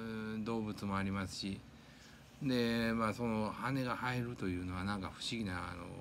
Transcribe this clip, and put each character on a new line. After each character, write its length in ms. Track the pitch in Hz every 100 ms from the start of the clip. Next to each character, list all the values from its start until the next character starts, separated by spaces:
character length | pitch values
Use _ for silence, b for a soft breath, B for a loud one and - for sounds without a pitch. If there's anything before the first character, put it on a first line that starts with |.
| 113 110 110 110 107
動 160 | 113
物 240 | 107 98 101
も 100 | 98
あ 60 |
り 80 | 98
ま 180 | 98 92
す 80 | -
し、 240 | 98 98 - B B B B B - -
で、 500 | 143 123 117 117 113
ま 140 | 113 110
あ、 60 | 104
そ 120 | 120
の、 240 | 110 107
羽 320 | - 120 135
が 120 | 123 113
生 220 | 127 123
え 40 |
る 140 | 120 120
と 120 | 98
い 140 | 90
う 40 | 90
の 100 | 92
は 80 |
な 140 | 98 101
ん 40 |
か 60 | 87
不 160 | -
思 160 | - 117
議 40 |
な、 280 | 101 90 87
あ 40 | 87
の、 120 | 90 90